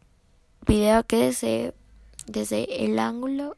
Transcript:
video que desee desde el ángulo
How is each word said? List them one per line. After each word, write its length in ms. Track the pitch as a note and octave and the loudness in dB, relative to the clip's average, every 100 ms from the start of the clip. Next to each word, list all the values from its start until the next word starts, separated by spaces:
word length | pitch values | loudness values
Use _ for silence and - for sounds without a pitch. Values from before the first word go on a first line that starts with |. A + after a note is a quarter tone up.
| _ _ _ _ _ _ - | _ _ _ _ _ _ 2
video 380 | G#3+ G#3 A3 A3+ | 4 4 4 4
que 120 | A3+ | 2
desee 560 | B3+ B3+ A3+ A3+ A#3+ - - - - - - | 2 0 -2 -2 -4 -8 -18 -20 -20 -18 -10
desde 600 | G#3 G#2+ G#2+ - - G#3+ | -6 -4 -2 -4 -2 -2
el 140 | A3 | 0
ángulo 560 | A3+ A#3 C4 C#4 C#4+ | -2 -4 -4 -4 -6